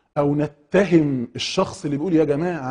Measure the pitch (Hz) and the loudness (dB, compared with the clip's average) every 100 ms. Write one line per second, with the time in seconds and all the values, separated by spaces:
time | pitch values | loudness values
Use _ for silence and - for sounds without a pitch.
0 | _ - 143 147 151 - _ 185 196 170 | _ -2 0 0 -2 -6 _ 2 4 4
1 | 147 131 117 120 - - 185 - 151 143 | 4 0 -4 -6 -4 -2 -2 -4 -6 -4
2 | 180 160 160 143 180 165 127 | 0 2 2 0 -2 -4 -6